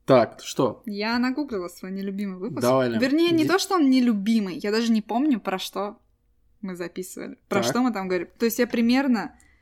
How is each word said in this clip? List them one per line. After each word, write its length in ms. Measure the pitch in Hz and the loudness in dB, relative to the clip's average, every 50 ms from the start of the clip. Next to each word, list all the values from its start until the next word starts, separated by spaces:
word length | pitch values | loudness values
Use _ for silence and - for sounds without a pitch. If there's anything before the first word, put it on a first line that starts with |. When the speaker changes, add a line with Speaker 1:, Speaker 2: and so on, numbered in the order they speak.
| _ | _
Speaker 1:
Так, 340 | - 135 120 107 - - - - | 4 6 6 4 2 -2 -10 -14
что? 380 | - - - 135 107 - - - | -8 -4 -2 -2 -2 -2 -6 -10
Speaker 2:
Я 340 | 214 202 202 208 226 240 247 | -10 -6 -4 -4 -2 0 0
нагуглила 480 | 247 262 254 302 294 262 226 185 175 | 0 -2 -2 -4 -6 -6 -6 -8 -8
свой 240 | 175 - - 190 185 | -8 -12 -12 -12 -10
нелюбимый 460 | 190 196 196 196 190 196 208 196 180 | -8 -8 -6 -6 -6 -6 -6 -6 -8
выпуск. 240 | 185 196 254 - 262 | -8 -8 -8 -4 -2
Speaker 1:
Давай, 280 | 233 247 - 262 254 240 | 0 2 2 2 2 2
Лен. 100 | 226 220 | 0 0
Speaker 2:
Вернее, 300 | 254 262 285 320 339 349 | 0 2 2 2 2 4
не 120 | 330 320 302 | 4 2 2
Speaker 1:
Иди. 40 | 277 | 2
Speaker 2:
то, 100 | 349 392 | 2 0
что 160 | - - 392 | 0 2 2
он 140 | 349 285 262 | 2 4 4
нелюбимый, 680 | 262 262 247 240 220 202 190 220 226 220 202 185 165 - - | 4 4 4 2 2 0 2 2 2 2 0 -2 -6 -6 -4
я 80 | 202 | -2
даже 200 | 214 226 233 226 226 | 0 0 2 2 2
не 80 | 214 | 2
помню, 380 | - - 208 240 294 311 247 190 | 0 -2 -2 0 2 2 0 0
про 180 | - 196 190 185 | -2 -4 -6 -4
что 380 | - - - 190 202 208 - - _ _ _ _ _ _ _ _ _ _ _ _ | -6 -8 -6 -6 -6 -6 -8 -14 _ _ _ _ _ _ _ _ _ _ _ _
мы 140 | 202 190 180 | -10 -10 -8
записывали, 640 | 175 175 170 - 185 180 - - - - - - - _ - | -8 -10 -10 -8 -10 -12 -10 -12 -12 -12 -12 -14 -12 _ -4
про 120 | 196 196 | -2 0
Speaker 1:
Так. 40 | 196 | 0
Speaker 2:
что 160 | - 143 240 | 0 0 0
мы 100 | 254 247 | 0 0
там 160 | 214 190 190 | 0 -2 -2
говорим. 200 | 185 185 175 165 - - - | -2 -2 -4 -4 -6 -4 -2
То 60 | 233 | -2
есть 140 | 226 220 - | 0 2 0
я 80 | 240 | 0
примерно 640 | 240 - 233 233 233 247 269 277 262 240 202 175 - - - _ _ _ _ | 0 2 2 2 4 4 2 2 2 0 0 -2 -6 -12 -20 _ _ _ _